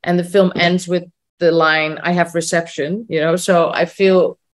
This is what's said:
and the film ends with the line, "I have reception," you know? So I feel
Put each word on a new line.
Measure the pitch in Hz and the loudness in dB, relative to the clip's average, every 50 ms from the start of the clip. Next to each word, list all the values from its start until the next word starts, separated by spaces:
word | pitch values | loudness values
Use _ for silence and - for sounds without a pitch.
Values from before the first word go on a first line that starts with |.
| - | -2
and | 175 180 | 0 0
the | 180 175 | 0 -2
film | 175 - 202 190 180 - | 2 2 2 2 2 2
ends | - 175 175 180 180 175 | 0 0 2 0 0 -2
with | 175 180 175 175 175 _ _ _ _ _ | -2 -4 -4 -4 -8 _ _ _ _ _
the | _ 175 165 | _ 0 2
line, | 165 165 160 156 156 156 156 156 156 - | 4 4 2 2 2 0 0 -2 -6 -6
"I | - 175 180 | -4 -2 0
have | 175 170 170 165 | 0 0 0 -2
reception," | 170 160 - - 170 165 - - - 139 151 180 220 233 - | -4 -4 -2 -2 -2 -4 -4 -8 -6 -6 -4 -4 -8 -6 -6
you | 165 156 | -4 -2
know? | 151 165 165 | 0 0 -2
So | 180 - - 185 175 165 - | -2 0 0 2 2 2 0
I | - - 143 | 0 -2 -4
feel | - - - 196 190 190 185 165 - - _ _ _ | -4 -2 0 2 4 4 4 2 0 -2 _ _ _